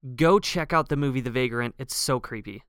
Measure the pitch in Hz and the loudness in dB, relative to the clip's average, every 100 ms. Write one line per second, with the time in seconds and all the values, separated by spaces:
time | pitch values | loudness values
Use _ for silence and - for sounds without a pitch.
0 | 135 123 160 196 - 180 156 165 151 143 | -14 2 6 6 4 -4 0 0 2 0
1 | 143 131 123 120 127 117 120 - 131 - | 0 0 -2 -2 -2 -2 -6 -6 -8 -6
2 | - 131 - 117 104 101 | 0 -2 -2 -12 -12 -14